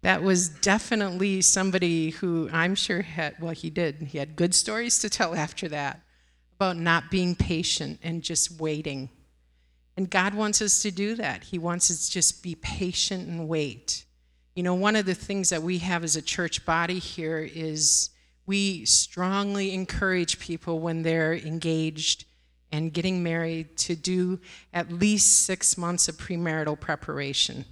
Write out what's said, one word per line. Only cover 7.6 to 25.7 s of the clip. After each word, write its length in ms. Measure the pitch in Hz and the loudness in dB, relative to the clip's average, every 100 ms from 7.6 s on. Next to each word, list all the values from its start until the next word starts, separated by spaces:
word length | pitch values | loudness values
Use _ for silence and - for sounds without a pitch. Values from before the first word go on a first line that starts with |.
| 170 - 147 156 | 0 -2 -2 -6
and 200 | 175 165 | -6 -6
just 380 | 156 165 - 165 | -2 0 -2 -2
waiting. 480 | 160 151 156 139 131 _ _ _ _ _ _ _ _ - | -2 -2 -4 -6 -8 _ _ _ _ _ _ _ _ -4
And 140 | 185 | 0
God 240 | 196 190 | 2 2
wants 260 | 208 214 208 | 2 0 2
us 220 | 208 - | 2 2
to 80 | 214 | 2
do 240 | 180 202 | 0 -2
that. 300 | 226 202 107 | -2 -4 -6
He 140 | - 180 | -6 -4
wants 320 | 170 175 - | -2 0 0
us 160 | 170 - | 0 -2
to 60 | |
just 300 | 185 - - | 2 0 0
be 120 | 180 | -8
patient 720 | 160 - - 185 180 - 190 180 | -8 -6 -4 -2 0 -2 -2 -6
and 220 | 170 160 | -6 -2
wait. 560 | 160 147 104 - - - _ _ _ _ | -2 -2 -6 -6 -6 -8 _ _ _ _
You 80 | - | -4
know, 120 | 180 | 0
one 200 | 180 202 | 2 4
of 120 | 214 190 | 4 2
the 80 | |
things 340 | 175 - 196 180 | -2 -2 0 0
that 140 | 170 | 0
we 160 | 160 180 | 0 -2
have 260 | 180 175 | 0 -2
as 120 | 165 156 | 0 -2
a 60 | |
church 440 | 156 - 170 - - | -2 -2 -2 -2 0
body 320 | 165 170 185 | 2 2 -2
here 400 | - - 160 160 | -6 -6 -4 -4
is 720 | 160 160 160 156 151 - - _ _ _ | -6 -6 -6 0 2 4 0 _ _ _
we 400 | - 196 196 180 | -2 0 2 -2
strongly 880 | 107 - - - 180 196 202 202 190 | 2 2 2 -2 0 0 0 0 -2
encourage 680 | 185 185 - 196 185 170 - | -2 -4 0 2 2 0 -2
people 420 | - 165 - 165 | -4 -8 -2 -2
when 220 | 165 165 | 0 0
they're 320 | 165 165 156 | 2 2 2
engaged 920 | 165 160 160 160 160 160 156 156 - - _ _ _ _ | 0 -2 -4 0 0 0 -2 0 0 -4 _ _ _ _
and 220 | 156 160 | -4 -2
getting 300 | 156 180 185 | -2 0 0
married 540 | 170 165 165 165 160 - | 0 0 -2 -4 -8 -6
to 180 | - 170 | -2 -2
do 420 | 185 185 180 185 - - - | 0 2 2 -2 -8 -20 -8
at 200 | 175 165 | -4 -4
least 520 | 170 208 208 - - | 0 2 6 6 6
six 340 | - 185 - | 4 2 0